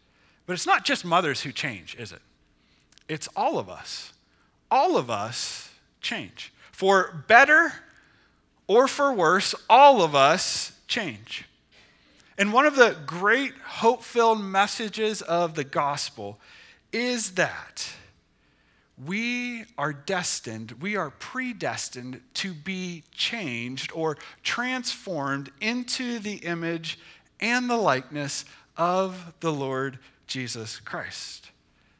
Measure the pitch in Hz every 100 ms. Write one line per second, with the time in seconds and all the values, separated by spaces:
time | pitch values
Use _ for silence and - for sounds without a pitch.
0 | _ _ _ _ - 180 - 359 - 269
1 | 180 170 165 127 147 - 151 101 78 -
2 | 107 85 _ _ _ _ _ _ _ _
3 | - 117 - - 254 202 95 85 - -
4 | - - _ _ _ _ _ 254 349 269
5 | 120 104 107 120 - - - - _ _
6 | - 220 101 - - _ - - 190 196
7 | 170 160 131 233 277 311 330 - - _
8 | _ _ _ _ _ _ - 214 269 -
9 | 285 233 160 185 - - - 233 285 247
10 | 165 143 139 180 - - - - - 240
11 | 185 101 110 - - _ _ _ _ _
12 | _ _ _ - 202 226 294 277 226 160
13 | 143 170 202 240 269 - - - 226 247
14 | - 240 226 220 196 190 202 - 220 208
15 | 214 208 - 170 175 156 135 170 143 139
16 | - - 101 107 - - - _ _ 226
17 | 247 247 208 180 147 - - - - -
18 | - _ _ _ _ _ _ _ _ -
19 | 135 202 233 247 247 233 214 - 147 143
20 | - 185 175 - - 110 113 117 185 208
21 | 156 - - 254 254 202 147 113 - 131
22 | 123 123 - - 196 160 151 190 180 170
23 | - - - 233 160 117 120 135 - 165
24 | 160 147 - - - - 247 254 247 -
25 | - 160 139 139 135 - 214 247 247 -
26 | 247 233 208 202 170 170 165 165 160 -
27 | - - _ _ 214 247 247 233 180 131
28 | - 147 139 - - - _ - 170 185
29 | 190 185 170 - 165 147 135 131 135 131
30 | - _ - 131 123 117 110 - - 175
31 | - - - - - _ _ _ _ _